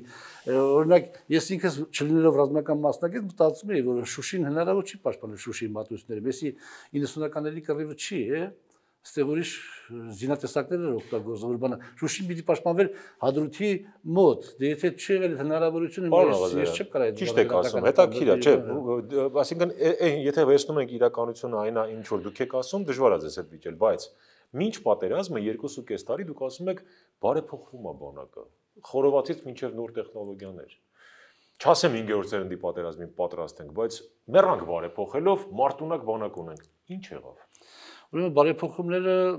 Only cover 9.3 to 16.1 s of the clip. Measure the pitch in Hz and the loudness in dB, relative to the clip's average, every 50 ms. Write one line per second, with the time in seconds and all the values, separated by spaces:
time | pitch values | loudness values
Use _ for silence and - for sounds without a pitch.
9.3 | 151 165 165 - - - - - - - - - 117 117 113 117 107 98 120 131 | 0 -2 -4 -4 -8 -12 -14 -18 -20 -20 -18 -16 -14 -12 -12 -12 -10 -6 -4 -4
10.3 | 147 143 - 123 - 147 127 - 180 175 175 156 123 110 - - 123 110 104 110 | -2 -2 -4 -4 -4 -4 -2 -2 -4 -2 -2 -2 -2 -4 -4 -4 -6 -6 -4 -6
11.3 | 117 104 113 123 123 117 127 127 123 120 - - - - 160 147 - - 190 175 | -8 -6 -4 -4 -4 -2 -2 -4 -4 -4 -10 -18 -8 -6 -4 -4 -4 -4 -4 -6
12.3 | 175 165 160 - 160 - - 175 170 185 196 190 - - - - - _ 120 131 | -6 -4 0 0 0 2 2 0 2 2 2 2 0 -8 -16 -20 -10 _ 0 0
13.3 | 135 151 156 147 - - 202 208 196 190 - - - _ - 160 165 190 190 156 | 2 2 -2 -2 -4 -2 -2 0 0 -2 -4 -12 -20 _ -8 0 4 6 6 6
14.3 | 117 - - - - - 135 147 151 147 - 175 175 - - - 196 190 185 175 | 6 4 -4 -14 -6 -2 -2 -2 0 0 -2 -2 -2 -4 -2 0 0 2 2 0
15.3 | 160 131 139 151 156 160 165 165 160 165 170 165 165 190 185 170 | -2 -2 -2 -2 0 2 2 0 0 0 -4 -4 -4 -4 0 4